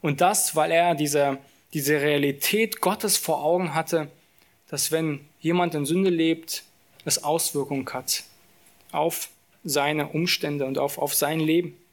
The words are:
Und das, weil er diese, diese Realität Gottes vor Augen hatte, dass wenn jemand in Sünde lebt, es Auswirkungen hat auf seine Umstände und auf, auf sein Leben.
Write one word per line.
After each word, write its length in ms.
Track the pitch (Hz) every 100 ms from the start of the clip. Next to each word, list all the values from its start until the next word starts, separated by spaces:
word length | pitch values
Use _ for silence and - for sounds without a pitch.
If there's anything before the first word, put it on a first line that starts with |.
Und 200 | 165 143
das, 340 | 180 208 -
weil 160 | 156 156
er 240 | 165 175
diese, 440 | 156 147 147 143 135 - _ _
diese 260 | 156 139 151
Realität 800 | 143 147 143 139 - 208 220 -
Gottes 360 | 180 208 208 -
vor 260 | - 151
Augen 320 | 147 175 175
hatte, 340 | 151 156 165 147 - _ _ _ _ _
dass 240 | 143 -
wenn 340 | 160 160 143 - _
jemand 340 | 156 175 175
in 100 | 156
Sünde 260 | 139 175 190
lebt, 520 | 170 165 165 - - - _ _ _
es 200 | - -
Auswirkungen 680 | 147 160 - 143 139 143 131
hat 300 | 127 - - - _ _ _ _ _ _
auf 360 | 156 160 - - _ _ _
seine 420 | 175 143 143 151 147
Umstände 580 | 156 175 - 151 147
und 140 | 135 135
auf, 200 | 143 -
auf 160 | 147
sein 260 | - 147 160
Leben. 360 | 156 165 175 - _